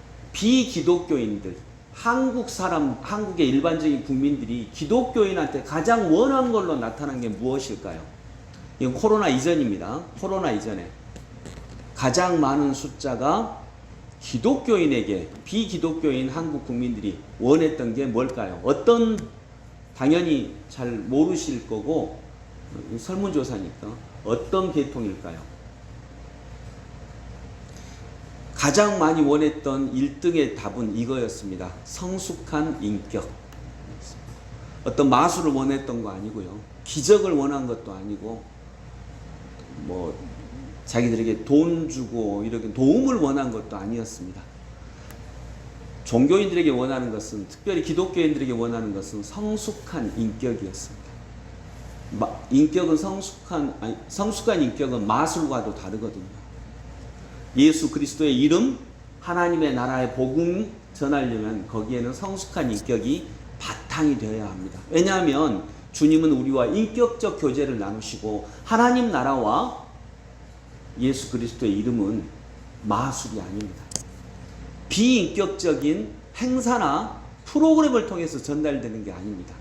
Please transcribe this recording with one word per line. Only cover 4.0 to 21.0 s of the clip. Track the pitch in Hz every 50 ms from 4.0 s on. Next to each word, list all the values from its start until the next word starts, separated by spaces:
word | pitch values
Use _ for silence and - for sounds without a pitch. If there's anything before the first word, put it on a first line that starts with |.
| -
국민들이 | 139 135 131 139 143 143 123 117 107 120 120 110 -
기독교인한테 | - - 156 147 220 254 240 233 - 233 208 190 180 175 151 135 - 131 -
가장 | - 151 165 156 233 233 226 202 165 156
원한 | 190 247 277 269 262 254 247
걸로 | 226 208 185 170 151
나타난 | 127 113 117 117 - 147 143 131 123
게 | 120 110
무엇일까요? | 101 92 120 131 135 139 131 - 104 87 - 95 82 80 82 - - - - - - - - - - - - - - -
이건 | 127 127 127
코로나 | - 220 214 214 214 202 156
이전입니다. | 127 131 135 170 170 156 135 110 98 92 85 98 123 165 175 - - -
코로나 | 185 190 196 190 180 139
이전에 | 107 101 107 110 101 92 87 87 - - - - - - - - - - - - - - - - - - - - -
가장 | - 135 131 120 180 180 175 175 160
많은 | 143 135 139 147 147 139 135
숫자가 | - - 139 - - - 135 123 107 127 147 180 220 226 - - - - - - - - - - - - - - - -
기독교인에게, | - - 117 - 247 277 269 - 240 220 185 165 147 131 117 101 107 98 87 80 78 - - -
비기독교인 | - 190 220 220 180 180 151 156 165 156 165 160 147 131 131 131 131
한국 | - 165 165 156 147 127 -
국민들이 | - 120 120 123 123 113 104 107 101 87 - - - - -
원했던 | 113 127 151 170 165 151 - - 123 117 110
게 | 135 139
뭘까요? | 127 107 120 - - - 123 104 92 87 87 90
어떤, | 123 - - - 233 233 233 233 220 220 196 - - - - - - - - - - - - - - -
당연히 | - 131 143 160 175 175 170 147 131 101 - 92 95 - -
잘 | - 131 127 120
모르실 | 117 107